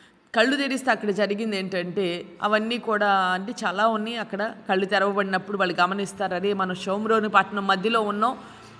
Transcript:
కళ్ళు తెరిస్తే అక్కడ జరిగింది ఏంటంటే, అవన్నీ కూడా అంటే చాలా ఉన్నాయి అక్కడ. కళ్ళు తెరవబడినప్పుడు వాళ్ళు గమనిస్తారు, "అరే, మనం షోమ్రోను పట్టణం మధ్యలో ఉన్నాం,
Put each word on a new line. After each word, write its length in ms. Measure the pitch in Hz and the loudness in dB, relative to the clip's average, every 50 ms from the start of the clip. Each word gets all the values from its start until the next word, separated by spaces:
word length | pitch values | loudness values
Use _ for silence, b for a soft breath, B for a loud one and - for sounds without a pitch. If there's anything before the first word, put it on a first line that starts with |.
| B B B _ _ _ - | B B B _ _ _ 2
కళ్ళు 200 | 240 233 262 277 | 2 4 4 4
తెరిస్తే 360 | 277 277 269 262 254 262 262 | 2 0 0 -2 0 0 0
అక్కడ 180 | 226 220 208 208 | 0 0 0 -2
జరిగింది 480 | 196 185 208 196 202 202 226 220 208 190 | 0 0 0 0 0 -2 -2 -2 -2 -4
ఏంటంటే, 680 | 190 185 196 180 175 180 170 208 196 175 175 175 - - - - - | -4 -4 -4 -4 -4 -4 -2 -2 -2 -2 -2 -4 -8 -12 -8 -4 0
అవన్నీ 340 | 208 214 214 214 226 240 240 | 2 2 2 2 0 -2 -4
కూడా 320 | - 233 214 208 208 202 | -2 0 0 2 4 4
అంటే 440 | 196 190 185 180 185 185 190 208 254 - 226 | 4 4 2 2 0 -2 -4 -6 -8 -4 -4
చాలా 220 | 190 175 196 214 226 | -2 0 2 2 2
ఉన్నాయి 300 | 220 214 208 226 233 233 | 2 0 -2 -4 -6 -6
అక్కడ. 360 | 208 233 - 190 202 226 - - - - | -6 -6 -6 -4 -4 -6 -8 -8 -4 0
కళ్ళు 160 | 196 185 196 | 0 0 2
తెరవబడినప్పుడు 720 | 185 208 196 190 202 196 202 202 190 190 185 190 - 208 196 | 2 2 2 2 2 2 0 0 0 0 -2 -2 -2 -2 0
వాళ్ళు 180 | 190 180 175 175 | 0 0 2 2
గమనిస్తారు, 520 | 175 180 190 202 196 190 - - 202 185 185 | 2 2 0 -2 -4 -6 -4 -4 -4 -2 -2
"అరే, 200 | 175 185 202 208 | -2 0 0 0
మనం 220 | 190 190 185 185 | 0 -2 -2 -4
షోమ్రోను 540 | 180 - 196 190 208 214 214 226 220 214 214 | -4 -4 -4 -2 -2 0 2 2 2 2 4
పట్టణం 380 | 202 202 190 190 202 208 196 190 | 4 4 4 4 0 -2 0 0
మధ్యలో 340 | 190 190 180 226 233 233 | 2 2 2 2 2 2
ఉన్నాం, 360 | 214 208 202 208 220 247 262 B B B B B B B B B | 2 0 0 0 0 0 0 B B B B B B B B B